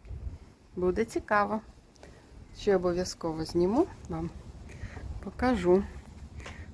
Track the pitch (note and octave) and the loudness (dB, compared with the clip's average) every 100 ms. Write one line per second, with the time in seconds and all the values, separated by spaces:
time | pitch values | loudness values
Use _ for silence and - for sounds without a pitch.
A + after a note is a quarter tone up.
0 | - - - - - - - F#3 F3+ F3+ | -12 -10 -10 -12 -18 -20 -12 0 2 2
1 | A3+ E4+ - G#3 G3+ G#3+ - - - - | 0 -2 2 2 4 0 -6 -20 -20 -20
2 | - - - - - - G#3 F#3 F3+ F3 | -20 -20 -20 -20 -18 -4 4 4 4 2
3 | F#3 - E3 D#3 D#3+ E3+ F3+ B3 F#4+ - | -2 -4 -4 -4 0 4 4 4 2 0
4 | - E3 E3 - - - - - - - | -8 -6 -6 -8 -14 -16 -16 -12 -12 -10
5 | - - G3 - B3 A#3 F3 F#3 G3 - | -10 -8 -8 0 2 4 6 6 6 -8
6 | - - - - - - - | -14 -16 -14 -12 -12 -12 -14